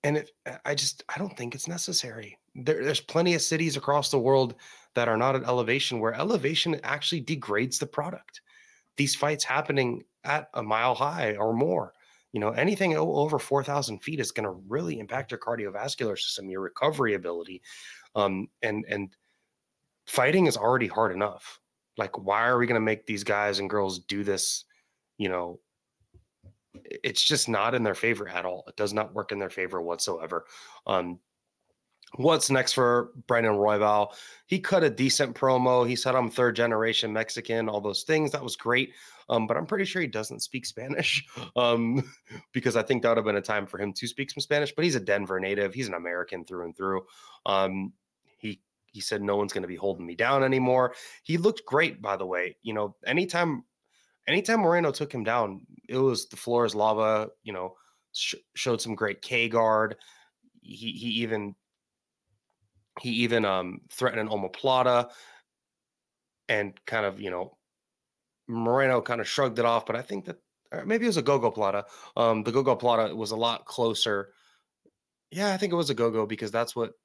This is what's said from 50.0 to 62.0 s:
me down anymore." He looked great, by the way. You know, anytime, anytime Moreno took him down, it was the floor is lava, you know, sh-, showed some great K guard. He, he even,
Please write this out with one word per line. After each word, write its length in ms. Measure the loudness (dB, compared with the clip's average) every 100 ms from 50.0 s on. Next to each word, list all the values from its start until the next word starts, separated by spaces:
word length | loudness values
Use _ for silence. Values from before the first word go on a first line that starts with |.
me 120 | -8 -2
down 260 | 2 4
anymore." 520 | 4 2 4 4 2 -2 -18 -18
He 160 | -2 2
looked 260 | 2 0
great, 380 | 0 2 2 -2
by 140 | -4 -4
the 100 | -2
way. 300 | -2 -4 -6
You 120 | -6
know, 220 | -4 -4 -6 -2
anytime, 560 | -2 0 0 0 -2 -8 _ _ _ _ _ -2
anytime 340 | 0 2 2
Moreno 300 | 4 4 2
took 240 | 0 -4
him 80 | -2
down, 420 | 0 0 0 -4 -16 -20 -6
it 100 | 2
was 280 | 2 2 -6
the 100 | -10
floor 280 | 0 2
is 100 | 2
lava, 540 | 2 2 4 2 2 -2 -10
you 80 | -12
know, 240 | -8 -10 -12 _ _ _
sh-, 220 | -8 -6 -6 _ -6
showed 240 | -2 -2
some 160 | -2 -2
great 260 | -2 -4
K 260 | -4 0 2
guard. 460 | 2 4 4 2 -4 -16 _ _ _ _ _
He, 300 | -20 -12 -10
he 180 | -8 -4 -2
even, 320 | -2 -2 -4 -12 _ _ _ _